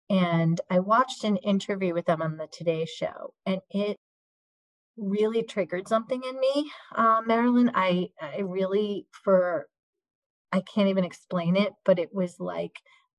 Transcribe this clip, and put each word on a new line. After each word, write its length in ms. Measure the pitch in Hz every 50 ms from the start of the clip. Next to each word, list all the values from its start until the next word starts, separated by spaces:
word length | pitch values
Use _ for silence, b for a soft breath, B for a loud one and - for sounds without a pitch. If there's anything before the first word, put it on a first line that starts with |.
| _ -
And 500 | 202 185 185 170 170 165 165 160 165 170 - -
I 100 | 190 180
watched 440 | 185 202 214 233 262 - - - -
an 140 | 214 208 185
interview 560 | - 208 196 196 - - 202 196 196 180 165
with 120 | 170 170
them 160 | - 170 160 170
on 140 | 160 156 156
the 100 | 156 156 -
Today 340 | - 165 170 160 160 165
Show, 480 | 160 - - - - - - - - - _ -
and 140 | 196 190 185 - _
it 260 | - 196 202 208 202 - _ _ _ _ _ _ _ _ _ _ _ _ _ _ _ _ _ _ _
really 460 | 220 214 190 196 208 214 220 226 226 226
triggered 460 | 226 - 214 185 156 - 180 180 -
something 340 | 220 226 226 - 254 254 254
in 160 | 254 262 262
me, 300 | 262 262 277 285 302 294 B B B B B
uh, 280 | 214 226 226 226 226 220
Marilyn. 440 | 226 226 233 233 247 247 247 247 233 -
I, 340 | 185 185 190 175 180 180 - _ -
I 200 | 160 147 139 202
really, 680 | 196 185 180 190 190 185 196 208 214 208 202 185 - _ -
for, 560 | - - 202 190 180 180 175 170 151 - - _ _ _ _ _ _ _ _ _ _ _ _ _ _ _ - -
I 100 | 190 185
can't 260 | - - 220 202 196
even 160 | 190 190 180
explain 520 | 170 - - _ - 180 180 170 170 180
it, 180 | 190 208 196 - _ -
but 140 | - 185 180
it 160 | 170 - 208
was 260 | 196 185 175 - -
like 400 | 185 180 - - - 170 - - _ b b b b b _